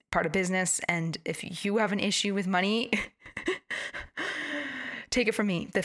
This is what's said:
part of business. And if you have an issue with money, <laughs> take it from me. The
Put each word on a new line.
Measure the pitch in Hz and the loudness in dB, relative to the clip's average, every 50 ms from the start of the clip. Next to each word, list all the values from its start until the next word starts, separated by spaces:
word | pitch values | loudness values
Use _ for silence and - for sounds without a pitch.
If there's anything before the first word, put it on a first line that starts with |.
| _ _ | _ _
part | - 175 170 | 0 2 2
of | 165 151 | 2 2
business. | 190 185 180 185 185 185 175 - - - - | 2 2 2 2 2 2 2 0 0 0 -2
And | 175 170 165 165 156 - - | -2 0 0 -2 -2 -4 -4
if | - 175 - - - 175 160 - | -4 -6 -4 -6 -8 -8 -4 -2
you | 202 202 226 | 0 2 2
have | 220 202 196 | 2 2 2
an | 202 | 2
issue | - 202 196 - - 208 196 | 2 2 2 2 2 0 0
with | 196 196 | 0 0
money, | 180 190 180 185 196 214 233 - - - 208 - - - _ - - - - - - 381 - - _ - - - - - | 2 2 2 4 4 2 2 0 0 0 -2 -2 -4 -8 _ -20 -14 -12 -6 -4 -4 -4 -4 -6 _ -8 -6 -6 -8 -8
<laughs> | - - - - - - - - - - - 285 285 294 277 262 - - - - - - - | -10 -12 -10 -8 -6 -4 -4 -4 -4 -4 -4 -4 -4 -6 -6 -6 -8 -8 -8 -8 -10 -8 -2
take | - 254 240 214 | 2 2 4 4
it | 220 | 4
from | - 214 | 2 2
me. | 208 185 170 - - - | 2 2 0 0 0 0
The | 196 180 | 0 0